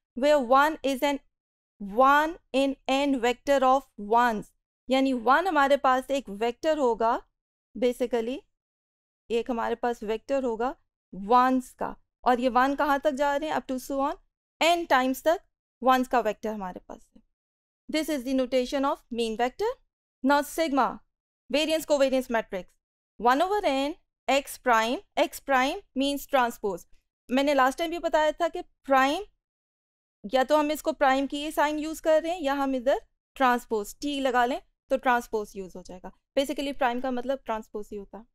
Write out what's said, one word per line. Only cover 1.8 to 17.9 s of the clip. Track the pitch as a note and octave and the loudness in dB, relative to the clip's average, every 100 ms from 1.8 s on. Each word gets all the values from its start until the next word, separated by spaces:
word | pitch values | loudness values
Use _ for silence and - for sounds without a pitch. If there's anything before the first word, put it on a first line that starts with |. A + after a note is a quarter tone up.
one | G3+ G#3+ C4 D4 D#4+ F#4 _ | -6 4 6 6 2 -4 _
in | C4 C#4 - - | 0 0 -2 -2
n | C4+ C#4+ C4+ | 0 0 2
vector | A#3+ B3 C#4 C#4 | 0 -2 0 2
of | C4 C4+ - - G3+ | 4 2 -2 -14 0
ones, | A#3 B3 C#3 - _ _ _ - | 2 2 0 -10 _ _ _ -2
yani | C4 C4+ | 0 2
वन | B3 A3+ C4+ F#4+ | 0 2 2 2
हमारे | D4+ C#4 C#4 | 2 0 0
पास | C4 B3+ C4 | 0 0 -2
एक | C4+ G3+ | -6 -6
vector | G3+ A#3 - D#4+ D4+ | -4 -4 -2 -2 0
होगा, | B3 G#3+ A3+ D4 _ _ _ _ _ G#3 | 0 0 -2 -2 _ _ _ _ _ -2
basically | B3 - A#3+ A#3+ A3+ D#4 _ _ _ _ _ _ _ _ - | -2 -2 -4 -2 -4 -8 _ _ _ _ _ _ _ _ -4
एक | A3+ A3+ | -4 -2
हमारे | A3+ A3 A#3 | -4 -4 -4
पास | A#3+ A#3 | -4 -4
vector | G#3 A3+ - C#4 | -6 -6 -2 -2
होगा | B3 A3 B3+ - _ _ _ | -2 -2 -4 -6 _ _ _
वंस | F#3 G3+ B3 B3+ C4 - - | -12 2 4 4 2 -4 -10
का, | - - _ _ | -10 -10 _ _
और | A#3+ B3 | 0 2
ये | B3+ | 2
वन | B3 C4+ C#4+ | 2 2 2
कहाँ | D4 C#4 | 0 2
तक | D4+ | 0
जा | C4 C#4+ C#4+ | 0 0 0
रहे | D#4 | -2
हैं? | D4+ | -4
Up | - | -4
to | B3+ | -8
so | - C4+ | -4 -2
on | C#4+ - _ _ _ - | -2 -4 _ _ _ 0
n | D#4 E4+ E4 | 2 2 2
times | C4 C4 C4 | 2 2 0
तक | D#4 F4 _ _ _ _ | -2 -2 _ _ _ _
वंस | B3 C4 B3 | 2 2 2
का | B3 | 0
vector | G#3+ G3+ G#3+ | 0 -4 -8
हमारे | G#3+ F#3 - | -8 -10 -12
पास | - - _ _ | -16 -20 _ _
है। | _ _ _ _ _ _ | _ _ _ _ _ _
This | - | -4